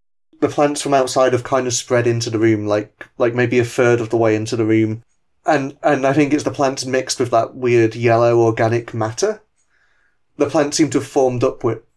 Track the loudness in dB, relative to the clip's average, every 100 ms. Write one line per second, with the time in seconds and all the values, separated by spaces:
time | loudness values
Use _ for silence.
0 | _ _ _ _ -2 0 0 0 0 0
1 | 2 2 2 0 -2 -2 -2 -6 -2 0
2 | 0 -2 -2 0 2 2 0 -2 -4 _
3 | -20 -4 -2 0 0 0 0 0 2 2
4 | 0 0 2 0 -2 -2 0 2 0 -4
5 | -12 _ _ _ -2 0 -2 -4 -2 0
6 | 2 2 2 0 -2 -2 -2 -2 -4 -4
7 | -4 -4 0 0 0 -4 0 2 2 0
8 | 2 4 4 4 2 2 0 -2 -4 -6
9 | -6 -4 -4 -4 _ _ _ _ _ _
10 | _ _ _ -4 -2 0 0 0 0 0
11 | -2 0 0 0 -2 -2 -4 -4 -10